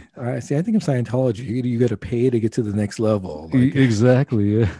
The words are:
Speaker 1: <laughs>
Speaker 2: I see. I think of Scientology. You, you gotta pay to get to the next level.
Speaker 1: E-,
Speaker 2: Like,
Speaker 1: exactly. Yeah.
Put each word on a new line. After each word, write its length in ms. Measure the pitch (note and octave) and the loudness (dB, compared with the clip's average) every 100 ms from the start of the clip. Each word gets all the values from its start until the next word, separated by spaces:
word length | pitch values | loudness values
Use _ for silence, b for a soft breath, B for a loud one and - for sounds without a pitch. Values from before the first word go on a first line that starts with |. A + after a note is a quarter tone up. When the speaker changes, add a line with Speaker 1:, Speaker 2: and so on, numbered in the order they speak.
Speaker 1:
<laughs> 140 | - - | -14 -10
Speaker 2:
I 220 | A#2+ C3 | -8 -6
see. 160 | - C#3+ | -4 -4
I 60 | |
think 160 | G#3 G#3+ | 0 0
of 60 | |
Scientology. 600 | - B2+ A2+ B2 C3 G#2 B2+ | 0 -2 0 0 0 -2 -4
You, 180 | B2+ | -4
you 140 | B2 A#2 | -2 0
gotta 200 | A#2+ G#2 | 0 -2
pay 320 | F2 A#2+ B2+ | -4 0 0
to 100 | A#2 | 0
get 140 | A2 | 0
to 80 | - | -2
the 100 | G#2 | -2
next 260 | G2+ G2+ - | -2 -4 -2
level. 500 | A2 G#2 F#2 D2+ D#2+ | 0 0 -4 -12 -2
Speaker 1:
E-, 40 | B2+ | 2
Speaker 2:
Like, 160 | C3 C#3 | 2 4
Speaker 1:
exactly. 840 | C3 G#2 B2 B2+ C#3+ A2+ G2+ G#2+ | 2 4 4 4 2 0 2 2
Yeah. 100 | G#2 | 0